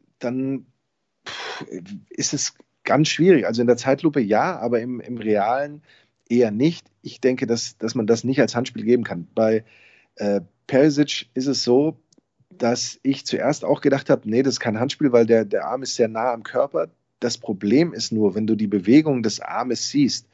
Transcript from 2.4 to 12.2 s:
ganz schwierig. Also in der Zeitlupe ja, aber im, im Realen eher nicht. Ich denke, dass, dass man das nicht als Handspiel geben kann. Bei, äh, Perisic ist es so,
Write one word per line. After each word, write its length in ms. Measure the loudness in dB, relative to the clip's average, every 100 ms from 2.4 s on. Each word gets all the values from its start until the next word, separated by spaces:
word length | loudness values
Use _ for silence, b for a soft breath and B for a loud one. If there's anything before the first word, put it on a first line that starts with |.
| -6 -10 _ _
ganz 240 | 0 2 2
schwierig. 380 | 4 4 6 4
Also 160 | 0
in 40 | 2
der 120 | 2
Zeitlupe 420 | 2 0 0 0
ja, 380 | 0 0 0 -4
aber 220 | -2 -2
im, 200 | -2 -8
im 160 | -10 -6
Realen 680 | 0 0 2 -2 -4 -10 b b b _ 0
eher 220 | 2 2
nicht. 360 | 2 0 0 -10 _
Ich 200 | -18 -2
denke, 260 | 0 0 0
dass, 320 | -2 -4 -8
dass 160 | -6
man 120 | -2 0
das 180 | 0
nicht 160 | 2 2
als 140 | 0
Handspiel 300 | 0 -6 -4
geben 200 | 0 0
kann. 220 | 0 -8 -6
Bei, 300 | 0 2 0 b b b b b -8
äh, 260 | -4 -4 -6 _ -2
Perisic 640 | 2 4 4 0 -4 -8
ist 120 | -6 -4
es 180 | -2
so, 320 | 2 4 2 -2 _ _